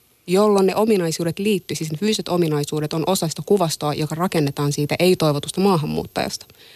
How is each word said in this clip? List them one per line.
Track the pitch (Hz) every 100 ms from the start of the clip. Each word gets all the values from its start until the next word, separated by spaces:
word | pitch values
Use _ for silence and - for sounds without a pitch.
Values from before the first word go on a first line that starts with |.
| _ _ -
jolloin | 190 208 202 190
ne | 185
ominaisuudet | 226 202 170 156 170 160
liittyy, | 202 190 - 156
siis | 160
ne | 151
fyysiset | 208 208 170
ominaisuudet | 175 165 151 147 151 151
on | - 214
osa | 190 165
sitä | - -
kuvastoa, | 202 165 - 151
joka | 143 151 160
rakennetaan | 185 170 143 139 143
siitä | 143 147 -
ei-toivotusta | 180 180 156 143 - -
maahanmuuttajasta. | 196 175 151 156 - - - - - - -